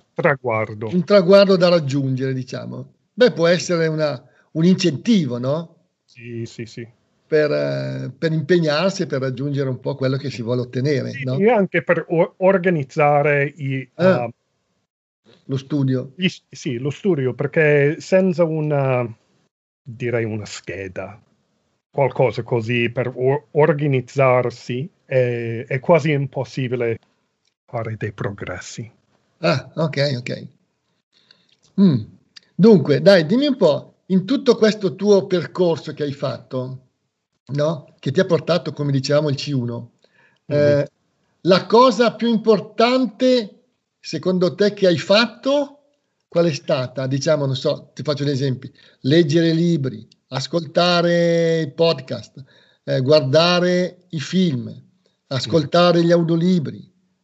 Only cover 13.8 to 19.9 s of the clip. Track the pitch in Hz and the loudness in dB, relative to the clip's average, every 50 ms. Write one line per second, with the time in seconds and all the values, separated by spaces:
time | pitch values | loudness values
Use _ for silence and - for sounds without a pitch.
13.8 | 127 - _ - 175 190 180 123 120 117 - _ _ _ _ _ _ _ _ _ | -8 -10 _ 0 2 2 2 2 -2 -6 -10 _ _ _ _ _ _ _ _ _
14.8 | _ _ _ _ _ _ _ _ _ _ _ _ _ 143 139 135 - - 156 143 | _ _ _ _ _ _ _ _ _ _ _ _ _ -8 -8 -8 -6 -4 -2 -2
15.8 | 139 131 131 127 127 139 - - 190 180 - - _ _ - - - 156 123 117 | 0 0 0 -2 -4 -8 -6 -4 -4 -4 -4 -6 _ _ -20 -12 -8 -8 -6 -6
16.8 | 135 147 - - - 202 170 143 131 123 113 - - - - 170 156 147 147 143 | -6 -6 -6 -4 -2 -2 0 0 0 -2 -2 -4 -6 -2 0 2 4 4 4 4
17.8 | 143 147 165 151 - - 190 190 190 190 170 156 175 156 160 156 151 151 147 139 | 4 2 0 -2 -2 0 2 2 2 2 2 0 0 0 0 -2 -2 -2 0 0
18.8 | 135 135 127 123 120 113 110 - _ _ _ _ _ _ _ _ _ _ _ _ | 0 0 0 -2 -2 -4 -8 -14 _ _ _ _ _ _ _ _ _ _ _ _
19.8 | _ - | _ -18